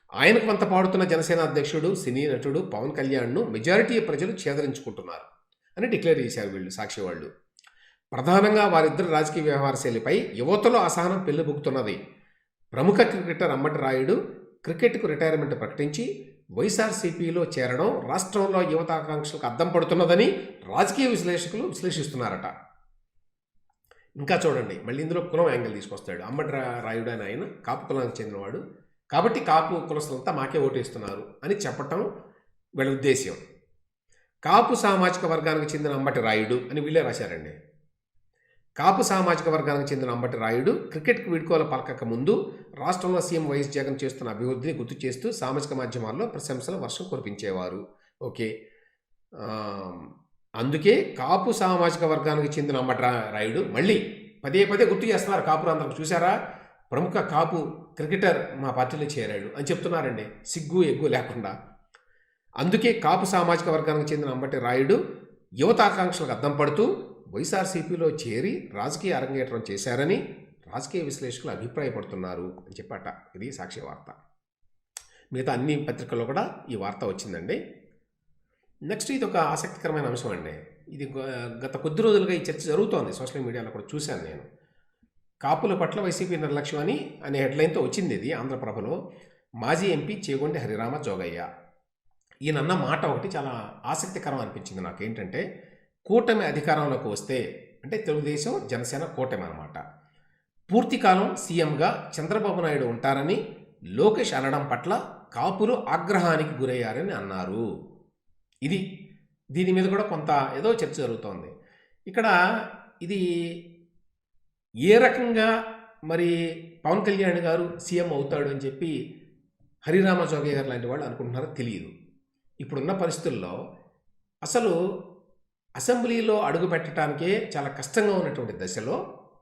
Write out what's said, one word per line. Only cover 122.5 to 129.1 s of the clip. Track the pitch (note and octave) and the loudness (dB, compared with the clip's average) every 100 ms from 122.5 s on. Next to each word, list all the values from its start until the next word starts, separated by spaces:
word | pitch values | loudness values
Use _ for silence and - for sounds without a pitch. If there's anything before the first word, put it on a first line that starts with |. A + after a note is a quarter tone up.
| - | -16
ఇప్పుడున్న | C3+ C#3 D3 | -8 -4 -2
పరిస్థితుల్లో | F#3 E3+ - E3 A2 F2+ F#2 - - - _ _ _ _ _ | 0 -2 -2 -4 -4 -6 -10 -12 -18 -20 _ _ _ _ _
అసలు | D#3 A#3+ A3 E3+ F#3+ - - - _ _ _ _ _ - | -2 0 2 2 0 -4 -12 -20 _ _ _ _ _ -4
అసెంబ్లీలో | - A#3+ A#3 A#3 A3 G#3+ | 0 2 2 2 2 2
అడుగు | C#3+ E3 F3 | 2 2 2
పెట్టడానికే | E3 - D#3+ D3 C#3+ E3+ G#3+ - D3 | 0 -2 -2 0 0 0 0 -2 -4
చాలా | C#3 | -4
కష్టంగా | - - A3+ G#3 | -6 -2 2 4
ఉన్నటువంటి | F#3 E3 B2 A2+ - | 2 0 -4 -8 -6
దశలో | F#2 A2 A#2+ A#3 - | -6 -6 -4 -4 -6